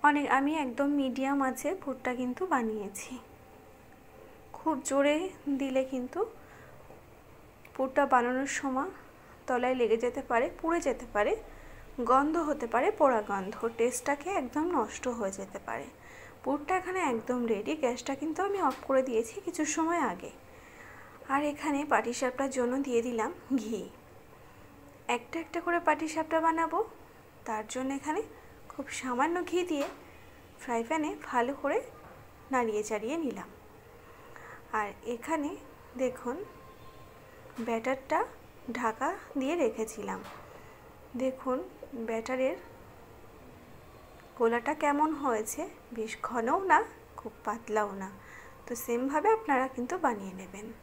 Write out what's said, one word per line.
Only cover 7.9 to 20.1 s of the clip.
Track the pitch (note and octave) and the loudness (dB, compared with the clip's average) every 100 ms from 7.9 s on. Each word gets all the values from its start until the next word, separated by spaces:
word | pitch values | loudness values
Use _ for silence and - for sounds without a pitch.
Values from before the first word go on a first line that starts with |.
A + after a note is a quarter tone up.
| D4 C#4 | 4 6
বানানোর | B3+ A#3+ B3+ C#4 - | 6 6 2 0 -2
সময় | C#4 C4 F4+ - - - - - - | 0 0 -2 -6 -18 -20 -20 -14 -2
তলায় | B3 B3 B3+ | 2 4 4
লেগে | A3+ A3+ | 4 4
যেতে | A#3+ B3+ | 2 -2
পারে, | - A#3 D4+ - | 2 2 2 0
পুড়ে | E4 E4+ | 0 2
যেতে | C#4+ A#3 A#3+ | 2 -2 -2
পারে, | G#3 G#3+ A4 - - - - - - | 2 4 2 -2 -16 -16 -16 -12 -4
গন্ধ | A#3 C4 D4 E4 | 6 6 6 2
হতে | D4+ D4 A#3 | 2 0 2
পারে, | B3 E4+ | 4 4
পোড়া | G#4+ C#4+ A3+ | 6 6 6
গন্ধ, | G#3 G3 F#3+ - A#3 A#3 | 2 -2 -2 -2 -2 2
টেস্টটাকে | A#3 B3 - C#4+ F4 | 2 2 0 0 0
একদম | G4 B3+ D4 E4+ | -2 0 0 2
নষ্ট | E4 G#3+ - B3+ | 2 0 -2 -4
হয়ে | A#3 G3 | -2 -4
যেতে | G3 F#3+ G3+ | -4 -10 -10
পারে। | - A2+ - - - - - - | -6 -6 -8 -16 -18 -18 -18 -6
পুরটা | - C#4+ D4 F#4 | -2 -2 2 0
এখানে | F4+ F#4 | 0 0
একদম | D#4+ A3+ A3 B3 A#3 | 2 0 0 0 2
ready। | G#3 A3 D4+ | 0 0 0
গ্যাসটা | B3 A#3+ - | 0 0 -4
কিন্তু | C4+ D#4 D#4 | -4 -2 0
আমি | G4+ G4 | 0 2
অফ | C#4+ B3+ - | 2 0 2
করে | C4+ | 4
দিয়েছি | C4 A3+ A#3 G4+ | 4 2 0 -6
কিছু | F4 E4 | -6 -2
সময় | D4+ - D#4+ E4+ B3 | 0 2 2 2 2